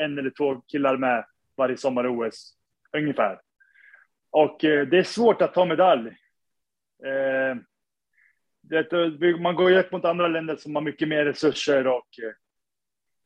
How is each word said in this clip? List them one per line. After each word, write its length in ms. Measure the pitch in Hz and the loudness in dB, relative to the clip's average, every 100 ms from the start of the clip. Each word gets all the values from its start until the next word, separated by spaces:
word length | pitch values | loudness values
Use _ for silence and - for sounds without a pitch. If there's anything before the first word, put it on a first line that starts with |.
en 140 | 151 143 | -4 -6
eller 120 | 135 | -8
två 320 | - 143 131 | -2 -4 -4
killar 360 | _ 147 139 131 | _ -2 0 0
med 280 | 131 120 104 _ _ - | 0 -2 -4 _ _ -4
varje 200 | 127 123 | -4 -2
sommar 280 | 139 123 123 | -4 -2 -4
i 20 | |
O 160 | 120 | -4
S, 120 | 113 - - _ _ _ _ 151 | -6 -8 -20 _ _ _ _ -6
ungefär. 420 | 151 131 107 92 _ _ _ _ - - _ _ _ | -4 -2 -2 -2 _ _ _ _ -20 -20 _ _ _
Och, 340 | 151 147 - | 2 2 2
eh, 240 | 156 147 135 | 0 2 2
det 100 | 170 | 2
är 60 | |
svårt 380 | 180 - 233 196 | 2 2 2 4
att 120 | 170 | 0
ta 120 | - 180 | 2 0
medalj. 420 | 156 185 143 113 - _ _ _ _ _ _ _ _ 131 | 4 4 4 -2 -14 _ _ _ _ _ _ _ _ -8
Eh, 500 | 135 135 131 131 123 - _ _ _ _ _ _ _ _ _ | -4 -2 -2 -2 -6 -12 _ _ _ _ _ _ _ _ _
det, 800 | _ 160 156 175 170 147 175 170 | _ -4 -2 -2 -2 0 0 2
man 140 | 175 165 | -2 2
går 140 | 185 | 4
ju 80 | 185 | 4
upp 120 | 185 | 2
mot 140 | 185 170 | -2 -2
andra 220 | 175 175 | 0 0
länder 280 | 165 160 156 | 0 -4 -8
som 200 | 151 151 | -6 -4
har 60 | |
mycket 260 | 151 143 156 | -4 -4 -2
mer 180 | 151 147 | 0 0
resurser 600 | 135 156 139 - 139 131 | 2 0 0 0 2 2
och, 200 | 123 - - | -2 -4 -14
eh, 100 | 113 104 _ _ _ _ _ _ _ _ | -14 -14 _ _ _ _ _ _ _ _